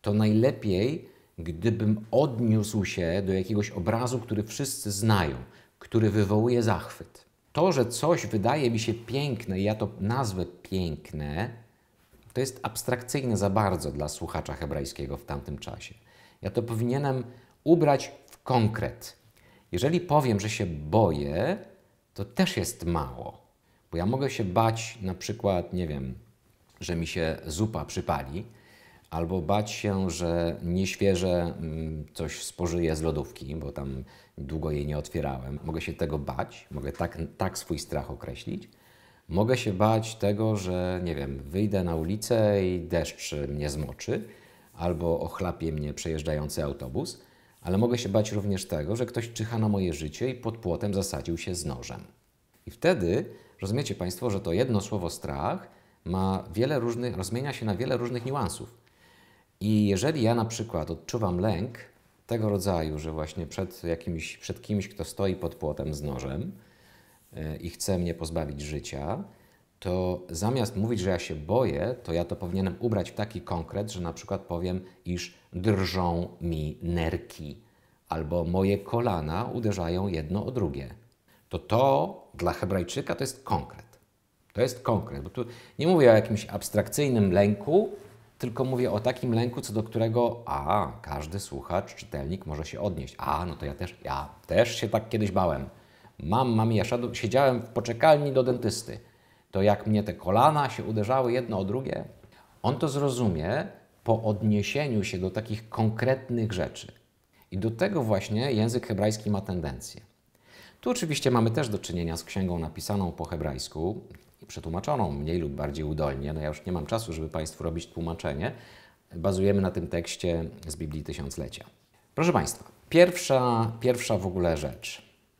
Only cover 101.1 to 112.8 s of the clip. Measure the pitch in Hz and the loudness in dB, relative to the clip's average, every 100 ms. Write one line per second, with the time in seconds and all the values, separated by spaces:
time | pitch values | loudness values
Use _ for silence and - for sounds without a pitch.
101.1 | 131 127 123 117 104 95 117 135 - - | 2 2 0 0 -2 0 -2 -2 -6 -6
102.1 | - - - - _ - 139 151 139 143 | -16 -20 -20 -20 _ -2 0 0 2 0
103.1 | 123 117 80 82 127 202 - _ _ - | 2 2 2 0 -2 -4 -10 _ _ 2
104.1 | 113 110 101 107 104 101 139 147 110 92 | 2 4 2 4 4 2 0 0 0 0
105.1 | 92 92 110 107 107 - - 110 110 120 | -2 -2 -2 -6 -8 -6 0 0 2 2
106.1 | 135 - 120 107 92 71 - - - _ | 0 0 -2 0 -2 -4 -6 -16 -20 _
107.1 | _ _ _ _ 95 110 113 196 185 113 | _ _ _ _ -4 -2 0 0 2 2
108.1 | 98 - 110 135 113 113 120 - 98 104 | 0 2 -2 2 2 2 0 -2 0 2
109.1 | 110 - 101 95 90 76 62 - - - | 0 -2 -2 -2 -4 -4 -6 -12 -16 -20
110.1 | _ _ _ _ - - _ 247 247 165 | _ _ _ _ -20 -20 _ -4 -2 0
111.1 | 143 139 123 113 113 131 101 - 87 82 | 0 4 6 4 2 0 -4 -4 -4 -2
112.1 | 82 - 98 95 87 78 - | -4 -6 -2 0 0 -4 -8